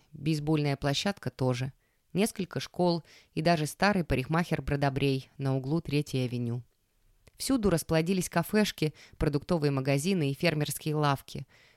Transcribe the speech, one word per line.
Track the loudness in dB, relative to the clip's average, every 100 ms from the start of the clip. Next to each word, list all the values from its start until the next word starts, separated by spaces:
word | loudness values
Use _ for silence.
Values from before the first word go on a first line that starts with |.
| _
бейсбольная | -6 -2 0 0 0 0 0
площадка | 0 0 -2 -4 -10
тоже, | -2 0 0 -4 -8 _ _ _
несколько | 0 0 -2 -6 -6
школ | -8 0 0 0 -4 -20 _
и | -2
даже | 2 2 0
старый | 0 2 2
парикмахер | 0 -2 0 -2 0 -4
Бродобрей | -2 0 0 2 0 0 -6 -6
на | -2 -2
углу | 0 -2
Третьей | 0 -2 -2 -2
авеню. | -2 -2 -4 -6 -8 _ _ _ _ _ -20 -8
Всюду | -2 2 2
расплодились | 0 2 0 2 0 0
кафешки, | -2 2 2 2 0 -4 -4 -20 -2
продуктовые | 0 0 0 2 2
магазины | 2 2 2 2 2 0
и |
фермерские | 2 0 2 -2 -4 -2
лавки. | 0 2 0 -4 -12 -12 -18 _